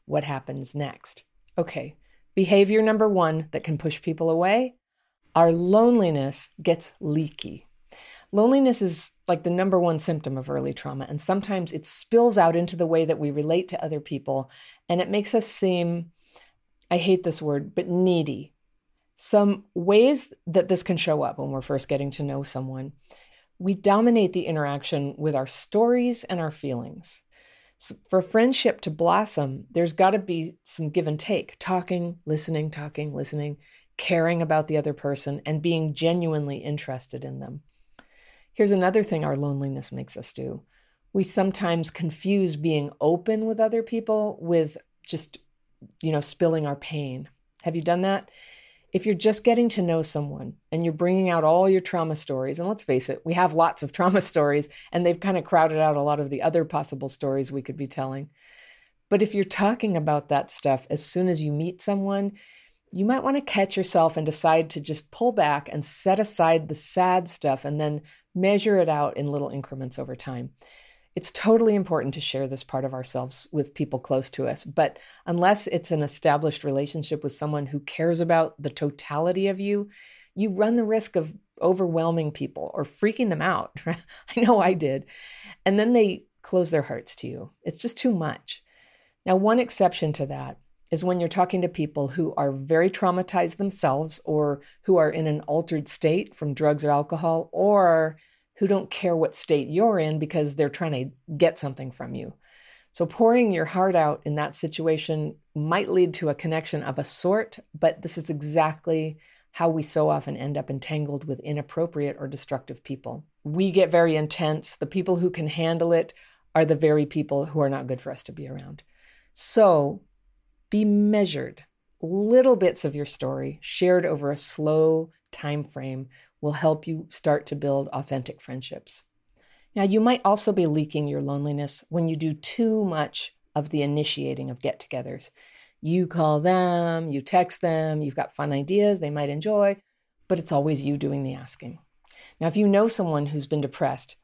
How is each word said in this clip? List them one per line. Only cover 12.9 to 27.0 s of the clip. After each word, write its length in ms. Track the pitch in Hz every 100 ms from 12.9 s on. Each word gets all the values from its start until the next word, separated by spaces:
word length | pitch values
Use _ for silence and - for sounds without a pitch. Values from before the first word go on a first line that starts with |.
| 165 160
that 140 | 151
we 100 | 147
relate 380 | 143 151 170 -
to 160 | 180
other 160 | 156 151
people, 500 | 147 139 135 135 131 - - - -
and 100 | 175
it 100 | 180
makes 260 | 202 202 233
us 100 | 214
seem, 640 | - 190 180 170 170 170 _ _ - _ _ _ _ -
I 80 | 175
hate 260 | 170 185
this 180 | 180 156
word, 340 | 151 143 147 -
but 120 | 175
needy. 680 | 175 185 170 147 127 147 _ _ _ _ _ _ -
Some 500 | - 208 202 196 - 180
ways 580 | 175 208 247 285 - - -
that 200 | 175 180
this 140 | 180
can 160 | - 170
show 240 | - 151
up 160 | 135 -
when 140 | 139
we're 100 | 135
first 260 | - 139 -
getting 220 | 139 139
to 120 | 135
know 180 | 143 139
someone, 520 | 143 131 131 131 139 - _ - _ _ _ -
we 160 | 185 196
dominate 580 | 202 202 233 233 185
the 140 | 185 -
interaction 680 | 156 143 143 - 151 143 143
with 200 | 151 143
our 120 | 135
stories 760 | - - 208 233 247 247 233
and 160 | - 180
our 120 | 156
feelings. 720 | 151 139 120 - -